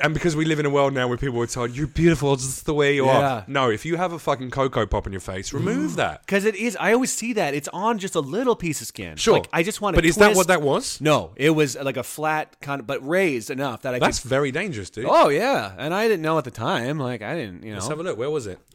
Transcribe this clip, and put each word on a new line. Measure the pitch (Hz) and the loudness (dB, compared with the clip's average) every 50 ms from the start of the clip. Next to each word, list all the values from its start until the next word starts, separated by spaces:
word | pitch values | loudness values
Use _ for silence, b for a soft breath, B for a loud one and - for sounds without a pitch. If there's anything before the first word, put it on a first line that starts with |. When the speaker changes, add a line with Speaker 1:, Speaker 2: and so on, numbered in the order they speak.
| 139 | 0
Speaker 1:
and | 151 156 | 0 0
because | 143 - 175 151 | 0 0 0 0
we | 151 160 | 2 0
live | 160 156 147 | 0 0 0
in | 147 | 0
a | 143 | 2
world | 139 143 139 139 135 | 2 4 2 2 2
now | 131 123 | 0 0
where | 120 123 | 0 0
people | 120 139 139 120 117 | -2 -2 -2 -2 -2
are | 120 | -2
told, | 120 - 127 120 120 120 | -2 -2 -4 -4 -4 -4
"You're | 131 156 | -4 -6
beautiful | - - 147 160 170 165 - 147 139 139 | -4 0 4 4 4 4 4 2 2 2
just | 131 127 135 127 - - | 0 -2 -6 -8 -6 -4
the | - 151 | -2 0
way | 147 143 143 143 | 2 4 4 4
you | 139 135 | 4 4
are." | 135 131 127 | 4 6 4
Speaker 2:
Yeah. | 143 139 127 110 95 | 4 2 0 -4 -6
Speaker 1:
No, | - 139 139 131 120 | -4 -2 0 2 2
if | 107 - - | 0 0 -2
you | 156 170 | -4 -4
have | 165 185 175 170 | -2 -2 -4 -4
a | 151 | -6
fucking | - 160 143 123 127 123 | -4 -4 -4 -4 -4 -6
Cocoa | - 135 135 135 - 127 107 | -2 -2 -2 0 0 -2 -2
Pop | 95 - 104 - | 0 -2 -4 -4
in | 104 98 | -4 -8
your | 92 | -10
face, | - - 95 95 98 - - | -10 -8 -10 -8 -8 -8 -6
remove | - - - 240 277 302 294 - | -4 -2 -2 -2 -2 -2 -2 -2
that. | 170 123 85 151 - - | -2 -2 -2 -2 -6 -6
Speaker 2:
'Cause | - 196 202 190 | -2 -2 0 0
it | 220 202 | 0 -2
is, | 185 220 240 196 175 | 0 -4 -4 -2 -2
I | 156 185 226 | 0 2 2
always | 247 262 - - | 2 2 0 -4
see | - 220 233 240 | -4 -6 -4 -2
that. | 208 175 143 139 | -2 -2 -2 -2
It's | 151 147 - | -4 -6 -6
on | - 170 202 226 233 202 | -6 -2 0 0 0 -2
just | 185 180 - | -4 -2 -2
a | 170 | -2
little | 143 131 151 220 269 247 220 | -2 -2 -4 -2 0 0 0
piece | - 175 165 143 - | 0 -2 -4 -4 -6
of | 113 | -8
skin. | - - - 98 82 78 | -10 -12 -10 -10 -10 -8
Speaker 1:
Sure. | 76 - 151 - | 0 4 4 4
Speaker 2:
Like, | 117 87 - - | 4 4 0 -2
I | 165 170 | -2 -2
just | 208 208 - | -2 -4 -4
wanna | 208 202 170 | -4 2 4
Speaker 1:
But | 160 160 | 6 6
is | 170 156 | 6 8
that | 208 208 | 8 8
Speaker 2:
twist. | 208 214 | 8 8
Speaker 1:
what | 185 180 | 6 6
that | 165 185 165 | 4 4 2
was? | 151 139 147 190 139 - - - | 4 2 2 2 0 -4 -8 -2
Speaker 2:
No, | 135 151 147 120 90 - 101 | 2 4 4 4 2 -2 -6
it | - 135 160 | 0 2 4
was, | 160 156 143 131 143 | 4 4 2 0 0
like, | 143 139 135 123 | -4 -4 -4 -4
a | 127 117 | -4 -6
flat | - - - 151 156 156 156 151 - _ _ | -8 -8 -4 -2 -2 0 -2 -4 -6 _ _
kind | - 143 139 139 | -8 -8 -8 -6
of, | 117 | -4
but | 104 139 120 127 | -6 -6 -6 -2
raised | 139 170 185 196 170 135 117 107 - | 0 0 2 2 2 0 -2 -4 -6
enough | 135 127 143 135 113 - - | -6 -4 -4 -4 -4 -6 -6
that | 135 123 | -4 0
I | 123 | 2
Speaker 1:
That's | 147 180 - - | 0 0 0 -2
Speaker 2:
could | - 117 | -2 0
Speaker 1:
very | 131 139 147 135 | 0 2 2 0
dangerous, | 123 160 208 208 139 104 92 - | -2 -4 -4 -4 -6 -8 -10 -10
dude. | - 107 120 - | -10 -6 0 4
Speaker 2:
Oh, | 269 339 320 160 | 4 6 6 6
yeah. | 143 160 220 269 269 160 110 95 95 | 4 2 2 2 0 0 -2 -4 -8
And | 87 131 156 175 | -8 -6 -4 -2
I | 202 226 | 0 0
didn't | 226 214 165 156 | 0 0 0 0
know | 156 160 | 0 0
at | 160 120 | 0 -2
the | 123 | -4
time. | - - 117 143 190 131 117 131 151 156 | -8 -6 -4 -2 -2 -2 -2 -2 -4 -4
Like, | 131 123 123 104 | -4 -4 -6 -6
I | 104 107 156 | -6 -6 -6
didn't, | 170 127 101 90 71 87 | -6 -8 -8 -10 -12 -12
you | 110 | -12
know. | 107 | -10
Speaker 1:
Let's | 98 92 | -8 -6
have | 131 151 151 | -6 -6 -6
a | 175 | -6
look. | 185 127 | -6 -4
Where | 101 123 147 | -4 -4 -2
was | 156 151 113 | -2 -4 -4
it? | 98 90 - _ _ | -6 -12 -14 _ _